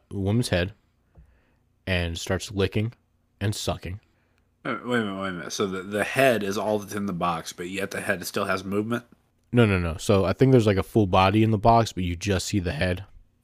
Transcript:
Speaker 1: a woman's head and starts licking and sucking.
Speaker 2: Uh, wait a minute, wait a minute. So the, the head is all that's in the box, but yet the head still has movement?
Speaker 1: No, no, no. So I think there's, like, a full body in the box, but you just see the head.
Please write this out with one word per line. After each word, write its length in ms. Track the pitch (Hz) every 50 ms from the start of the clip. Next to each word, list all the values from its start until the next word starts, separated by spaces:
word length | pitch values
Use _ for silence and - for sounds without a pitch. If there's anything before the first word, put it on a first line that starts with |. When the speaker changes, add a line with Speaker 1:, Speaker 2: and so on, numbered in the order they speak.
| _ -
Speaker 1:
a 80 | 98 101
woman's 300 | 95 98 107 120 127 -
head 240 | - 87 87 - - _ _ _ _ _ _ _ _ - - _ _ _ _ _ _ _ _ _ _ _ _
and 300 | - 92 87 87 85 82 -
starts 320 | - - 95 87 - -
licking 400 | 98 98 95 90 - 110 107 117 - _ _ _ _ _ _ _ _ -
and 140 | 98 104 101
sucking. 460 | - - 95 - - - 85 95 107 _ _ _ _ _ _ _ _ _ _ _ _ -
Speaker 2:
Uh, 120 | 143 117 - -
wait 140 | 120 123 120
a 40 | 110
minute, 160 | 101 95 95
wait 80 | 98 95
a 40 |
minute. 200 | 90 85 - -
So 140 | - - 107
the, 160 | 95 92 95
the 220 | 92 101 104 104 95
head 380 | - - 135 135 135 117 107
is 140 | 101 98 95
all 220 | 107 98 107 107 104
that's 160 | 101 95 104
in 120 | 104 101
the 60 | 98
box, 400 | 90 85 87 87 85 82 80 -
but 160 | - - 90 90
yet 220 | 95 95 98 -
the 100 | - 92
head 240 | 90 104 101 87 90
still 180 | - - 107 98
has 180 | 95 95 95 95
movement? 400 | 95 98 104 107 113 120 120 - _ _ _ _ _ _ _ _ _
Speaker 1:
No, 140 | - 120 117
no, 120 | 104 98 90
no. 180 | 85 82 80 -
So 260 | - - 104 95 95
I 80 | 87
think 200 | 95 - 131 135
there's, 140 | 131 123 104
like, 100 | 107 98
a 60 | 95 -
full 220 | - - 117 104
body 360 | 90 95 95 95 95 101 110
in 80 | 110 110
the 80 | 107 98
box, 340 | 98 117 117 117 110 -
but 120 | - 90 92
you 100 | 87 87
just 300 | 82 90 101 95 90 -
see 140 | - - 101
the 120 | 87 87
head. 320 | - - 92 92 90 95 98 - - - _ _ _ _